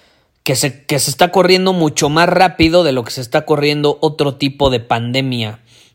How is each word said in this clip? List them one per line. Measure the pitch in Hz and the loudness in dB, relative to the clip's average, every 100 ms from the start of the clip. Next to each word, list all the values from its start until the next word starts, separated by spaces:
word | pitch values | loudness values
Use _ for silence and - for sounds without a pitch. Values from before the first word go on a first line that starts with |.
| _ _ _ _ | _ _ _ _
que | - 131 | -6 -4
se, | 147 - | -4 -6
que | - 143 | -6 -4
se | 143 | -2
está | - 175 | 0 0
corriendo | 190 180 185 185 | 2 4 4 2
mucho | 185 156 - 147 | 0 -2 0 0
más | 156 170 | 2 2
rápido | 175 185 - 160 175 | 4 2 2 2 4
de | 160 | 2
lo | 127 | 0
que | 117 | -6
se | - | -10
está | 120 156 | -4 -2
corriendo | 151 147 147 147 147 147 | 0 0 0 0 -2 0
otro | 156 151 143 131 | -2 -2 -4 -2
tipo | 139 135 139 | -6 0 0
de | 123 | 0
pandemia | 117 117 120 131 135 120 110 110 _ _ _ | -2 -4 -2 -4 -4 -4 -6 -10 _ _ _